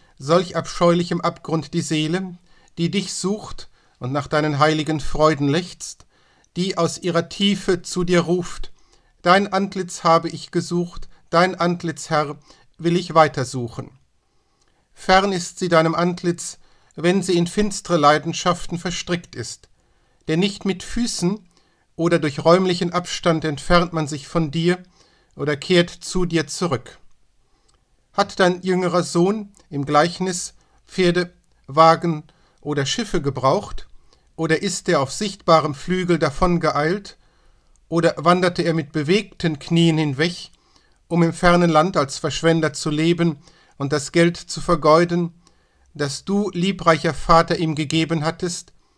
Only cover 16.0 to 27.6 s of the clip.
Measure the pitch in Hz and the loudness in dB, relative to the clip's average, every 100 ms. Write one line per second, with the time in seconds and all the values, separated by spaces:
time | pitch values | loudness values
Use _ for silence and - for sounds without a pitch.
16 | 175 180 175 175 - - - _ _ - | -2 -2 -6 -6 -10 -16 -20 _ _ -2
17 | 165 196 175 175 170 - 202 - - 170 | 0 0 0 0 0 0 -2 -4 -2 2
18 | 147 151 160 165 180 175 - 170 175 175 | 4 4 0 -4 -2 -2 -6 -6 -6 -8
19 | - 175 - - 113 - _ _ _ _ | -6 -6 -6 -14 -14 -14 _ _ _ _
20 | _ _ - 160 202 - 196 185 - - | _ _ -4 0 0 -2 -6 -6 -8 -6
21 | - - 175 214 _ _ _ _ _ - | -4 -2 -2 -4 _ _ _ _ _ -4
22 | 165 170 151 143 147 180 185 175 175 175 | 0 2 0 0 4 4 4 0 -2 -4
23 | 175 - 180 160 156 143 - 175 175 165 | -4 -2 0 0 -2 -6 2 2 2 -2
24 | 147 151 - 170 156 160 170 180 - _ | -4 -8 -4 -2 -2 0 0 -2 -6 _
25 | _ _ _ - 143 147 - 180 175 - | _ _ _ -8 -4 -4 2 2 2 -4
26 | - 185 175 165 147 - 175 120 - - | -6 -4 0 -2 -4 -6 -4 -4 -6 -20
27 | - - _ _ _ _ | -20 -20 _ _ _ _